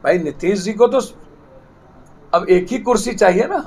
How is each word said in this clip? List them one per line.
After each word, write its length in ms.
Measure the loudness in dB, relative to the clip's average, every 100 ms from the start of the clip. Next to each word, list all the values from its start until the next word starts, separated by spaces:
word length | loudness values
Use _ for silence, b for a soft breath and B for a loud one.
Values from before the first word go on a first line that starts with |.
भाई, 160 | 0 0
नीतीश 400 | -2 -4 -2 -2
जी 140 | -4
को 140 | 2 2
तो 100 | 2 -4 -14 -20 -20 -20 -20 -20 -20 -20 -20 -20 -20 -4
अब 160 | -2 2
एक 180 | 2 2
ही 80 | -6
कुर्सी 340 | 0 0 -2
चाहिए 340 | 2 2 4 0
ना। 120 | -4